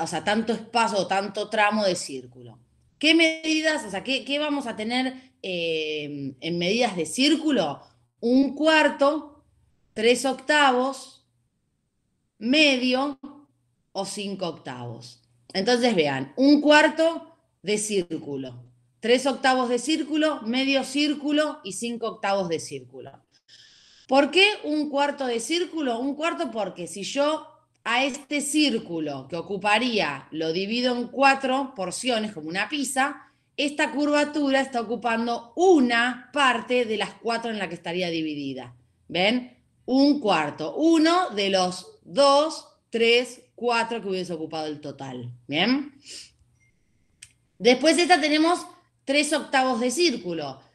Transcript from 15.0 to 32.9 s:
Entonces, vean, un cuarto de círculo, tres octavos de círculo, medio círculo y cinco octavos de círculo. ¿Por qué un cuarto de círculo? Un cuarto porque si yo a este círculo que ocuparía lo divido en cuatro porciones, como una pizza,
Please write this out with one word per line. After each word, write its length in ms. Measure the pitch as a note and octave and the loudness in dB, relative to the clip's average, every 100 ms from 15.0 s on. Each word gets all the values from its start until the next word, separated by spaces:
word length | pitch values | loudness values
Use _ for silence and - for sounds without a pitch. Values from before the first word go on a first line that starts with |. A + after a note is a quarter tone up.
| - - _ _ - | -18 -20 _ _ -8
Entonces, 440 | F#3+ G#3 B3 A#3+ G3 | -2 2 2 4 2
vean, 360 | D3 C3+ C#3 - | 2 -2 -4 2
un 240 | C4+ D4 | 6 6
cuarto 760 | D4 D4+ D#4 D4+ E4 E4 - _ _ _ | 8 8 6 4 0 0 -8 _ _ _
de 160 | E3+ G#3 | -4 -2
círculo, 920 | G#3 G3+ F3 D#3 D3 C#3 C3 B2 - _ _ _ | -2 -2 -2 -6 -8 -8 -10 -14 -20 _ _ _
tres 240 | A3+ B3+ C4 | 2 2 2
octavos 420 | B3 C4 B3+ B3 | 0 2 2 2
de 120 | B3 | -2
círculo, 640 | C4+ D#4+ D#4 D4+ D#4 C#4 | 0 -2 0 0 0 -2
medio 420 | A3 B3 C4+ C4+ | -4 -2 0 0
círculo 720 | A#3+ C#4+ D4+ D4+ C#4 D4 D4+ C#4+ | 0 0 0 -2 0 0 0 -4
y 80 | - | -10
cinco 340 | F#3 A#3+ A#3 A3+ | -8 -8 -6 -8
octavos 420 | - G3+ G3 F3+ | -4 -2 0 0
de 120 | D#3+ | -4
círculo. 500 | - C#3 B2 C3 A#2+ C#3 _ _ _ - - _ _ _ - | -6 -14 -14 -18 -18 -20 _ _ _ -20 -20 _ _ _ 0
¿Por 240 | C4 C#4+ | 2 4
qué 160 | E4+ G4+ G#4 | 4 4 2
un 260 | D4 D4+ D4 | -2 -2 -2
cuarto 360 | C#4 C#4+ C#4+ C4 | 0 0 -2 -4
de 140 | A#3 | -4
círculo? 580 | A#3 E4+ F4 D#4+ C#4 A3+ | -2 -2 -2 -4 -4 -2
Un 160 | C4+ | -4
cuarto 380 | C#4+ D#4+ E4 D4+ | -4 -4 -2 -4
porque 340 | A3 F#3+ F3+ E3+ | -4 -6 -6 -12
si 160 | G3+ | -10
yo 460 | F#3 C4+ D4 D#4 - - _ _ | -6 -2 0 -2 -6 -20 _ _
a 220 | - A#3 | -4 0
este 360 | C#4 B3+ - D4 | 0 -4 -6 -6
círculo 840 | - D#4 D4 A3+ - E3 D3+ C#3 B2+ | -2 2 2 0 -4 -6 -6 -8 -8
que 80 | |
ocuparía 920 | F3 - G3 G#3 G#3+ B3+ A3 D#3 C#3 - | -10 -8 -4 2 2 2 0 -2 -4 -10
lo 220 | D#3 D#3+ | -6 -4
divido 440 | E3 G3 A#3 B3 A#3+ | -2 -2 -2 0 -2
en 120 | A#3+ | -4
cuatro 640 | - C4+ C4+ C4 C4 C4+ | 2 4 4 0 -2 -4
porciones, 560 | - F3+ - B3+ A3+ G#3+ | -6 -8 -4 -2 -2 -4
como 180 | D#3+ D#3 | -8 -8
una 200 | F#3 G#3+ | -6 -4
pizza, 580 | D4+ C4+ | -4 -4